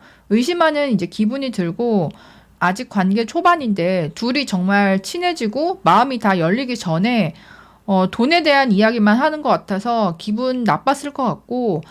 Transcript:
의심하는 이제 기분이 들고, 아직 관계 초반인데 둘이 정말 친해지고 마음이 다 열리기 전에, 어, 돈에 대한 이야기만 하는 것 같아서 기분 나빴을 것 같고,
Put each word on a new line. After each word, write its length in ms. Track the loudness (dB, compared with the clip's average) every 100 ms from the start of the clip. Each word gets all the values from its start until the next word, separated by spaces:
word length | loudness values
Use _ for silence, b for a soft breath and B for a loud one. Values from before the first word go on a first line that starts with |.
| b b b
의심하는 640 | 0 0 2 2 2 0
이제 140 | 0 -2
기분이 460 | -2 -2 -2 -6
들고, 580 | -4 -4 -2 -2 0 -2 B B B B -4
아직 300 | -2 -2 -4
관계 360 | -2 0 0 0
초반인데 840 | 0 2 2 0 -2 0 0 -2 -4
둘이 300 | -2 -2 -2
정말 560 | -2 2 2 2 0
친해지고 800 | -2 -4 -2 -2 -4 -2 -2 -2
마음이 360 | 2 4 2 0
다 200 | 0 0
열리기 380 | 0 0 -2 -6
전에, 560 | -4 -2 0 0 -2 B B B B B -2
어, 220 | 0 0
돈에 340 | 0 2 2
대한 280 | 4 2 4
이야기만 460 | 4 2 4 2 4
하는 240 | 2 0
것 80 | 0
같아서 640 | -2 -2 -6 -2 0 -2 -4
기분 460 | -6 -4 -2 -2
나빴을 480 | 0 0 0 -2 -4
것 100 | -4 -4
같고, 560 | -4 -6 -4 -2 -4 B